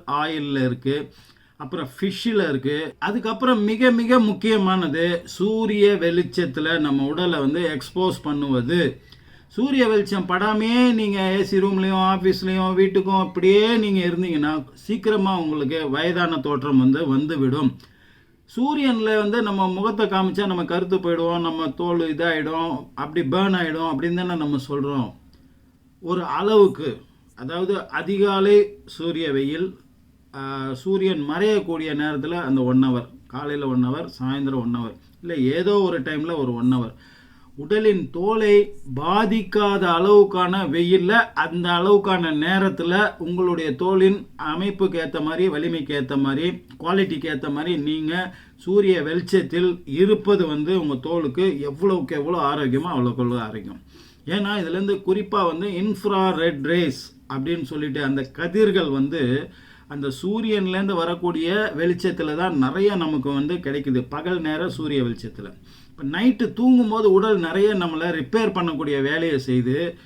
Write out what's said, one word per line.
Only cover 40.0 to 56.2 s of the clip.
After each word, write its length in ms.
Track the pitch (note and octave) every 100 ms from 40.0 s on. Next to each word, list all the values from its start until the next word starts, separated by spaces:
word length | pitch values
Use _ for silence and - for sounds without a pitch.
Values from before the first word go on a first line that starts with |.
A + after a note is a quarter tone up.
| F#3+ G#3 G3 F#3 F3+ F#3+ F3
வெயில்ல, 420 | D#3 F3 F#3+ F3+ A#3 -
அந்த 360 | - D#3+ F3 F3
அளவுக்கான 600 | F3 F#3+ G3+ G3 F#3 E3
நேரத்துல 840 | D3+ D#3+ F#3+ F#3+ C#3 E3+ F#3 G#3+ -
உங்களுடைய 580 | E3+ F3+ F3+ E3 D#3+ C3
தோலின் 520 | F3+ F#3+ F#3+ G3+ - -
அமைப்புக்கு 600 | D#3 D#3+ G3 G3 F#3+ E3
ஏத்த 220 | D#3+ D#3+
மாதிரி, 260 | D3+ D#3+ F#3
வலிமைக்கு 460 | D3+ E3 E3 C#3
ஏத்த 240 | C#3+ B2+ C#3
மாதிரி, 300 | C3+ C3+ F3 - - -
குவாலிட்டிக்கு 480 | E3 G3 F#3+ D#3 D#3+
ஏத்த 220 | C#3+ D3+
மாதிரி 260 | C#3+ E3 E3
நீங்க 360 | D3 D#3 D#3 F3 F#3 - - -
சூரிய 440 | F3 G3+ G3 F3+
வெளிச்சத்தில் 800 | D3 E3+ F3 F#3+ C3+ E3+ F3+ F3 -
இருப்பது 600 | C#3 G3 G#3 G3+ G3+ E3
வந்து 320 | D3 D3+ F#3
உங்க 140 | D3+ C3
தோலுக்கு 640 | D3+ E3+ D3 B2+ F#3+ C#3+
எவ்வளவுக்கு 560 | C#3+ C#3 G3 F#3 C3+ D#3
எவ்வளவு 280 | D3 F3
ஆரோக்கியமோ 480 | C#3+ D3 C3+ C3 F3
அவ்வளவுக்கு 300 | C#3+ B2 B2
அவ்வளவு 160 | A#2+ A#2+
ஆரோக்கியம். 420 | A2 A2 G2+ - - - - - -
ஏன்னா 280 | G3 G3+ G#3
இதுல 200 | E3 F3+
இருந்து 180 | G3 G3
குறிப்பா 460 | F#3 G3+ F#3+ G#3 F3
வந்து 220 | D#3+ G3+
இன்ஃப்ராரெட் 920 | F3+ G#3 G3 G#3 G3